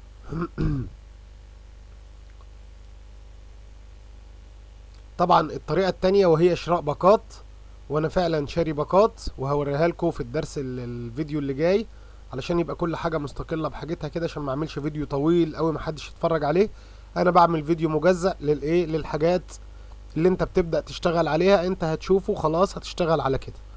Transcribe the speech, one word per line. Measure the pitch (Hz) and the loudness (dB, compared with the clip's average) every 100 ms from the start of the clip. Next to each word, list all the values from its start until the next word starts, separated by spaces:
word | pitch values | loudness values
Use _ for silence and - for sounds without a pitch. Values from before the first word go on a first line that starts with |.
| - - - | -20 -18 -10
<clears throat> | 160 170 - 156 139 120 - - - - - - - - - - - - - - - - - - - - - - - - - - - - - - - - - - - - - - - - - - - | -8 -8 -4 -2 -2 -6 -12 -20 -20 -20 -20 -20 -20 -20 -20 -20 -20 -20 -20 -20 -20 -20 -20 -20 -20 -20 -20 -20 -20 -20 -20 -20 -20 -20 -20 -20 -20 -20 -20 -20 -20 -20 -20 -20 -20 -20 -20 -12 -2
طبعًا | 175 165 156 | 4 4 4
الطريقة | 135 - 156 185 | -6 -2 0 0
التانية | 175 185 202 185 | 0 2 4 6
وهي | 156 180 165 | 6 4 2
شراء | - 170 | 0 -2
باقات، | 147 143 180 214 - - - - - - - | -2 2 6 6 2 -20 -20 -20 -20 -18 -4
وانا | 147 156 | -2 0
فعلًا | 185 170 156 143 | 0 0 0 -2
شاري | 170 160 | -2 -2
باقات، | 147 147 185 220 - - - | -2 2 4 4 2 -8 -6
وهوريها | 135 147 143 143 170 | -2 -2 0 0 0
لكم | 170 170 | 2 -2
في | - | -2
الدرس | 120 143 151 151 | -6 -6 -6 -6
ال-، | 131 127 | -6 -8
الفيديو | 120 120 120 120 156 151 | -8 -8 -8 -8 -4 -4
اللي | 139 | -4
جاي، | 135 165 202 220 - - - - | 0 2 2 -2 -14 -20 -20 -12
علشان | 127 - 170 | -10 -2 -2
يبقى | 156 151 | 0 -2
كل | 170 151 | -4 -4
حاجة | 170 156 | -4 -4
مستقلة | 143 - 139 160 151 | -6 -8 -6 -4 -6
بحاجتها | - 147 170 147 | -8 -10 -8 -6
كده، | 170 | -6
عشان | 165 151 | -6 -6
ما | 139 | -6
اعملش | 135 156 147 | -4 -4 -6
فيديو | 147 147 139 | -6 -6 -4
طويل | 139 156 175 160 147 | 0 2 2 2 0
قوي | 160 | -2
محدش | 156 160 151 - | -2 -6 -8 -12
يتفرج | - 165 160 | -4 0 0
عليه. | 143 165 214 - - - - 175 | 2 2 2 -2 -18 -20 -8 0
انا | 180 | 4
بعمل | 175 170 165 | 6 6 4
فيديو | 147 165 160 | 0 0 0
مجزأ | 156 170 180 185 - | 2 2 2 0 -2
للايه، | 143 147 143 175 160 | -2 0 2 0 0
للحاجات | 156 - 156 165 180 - - - - - - - 156 | -2 -4 0 2 2 -2 -16 -16 -18 -18 -18 -8 0
اللي | 180 | 2
انت | 185 | 2
بتبدأ | 160 185 170 156 | 0 0 0 -2
تشتغل | - 139 175 170 156 | -4 -4 0 2 2
عليها، | 156 185 196 180 | 4 4 4 2
انت | 190 | -2
هتشوفه | 160 156 - 190 190 | -2 -2 2 0 2
خلاص | 196 156 160 196 175 | -2 0 2 2 0
هتشتغل | - - 165 156 | -10 -2 2 2
على | 135 131 | 2 -2
كده. | - - - | -4 -16 -18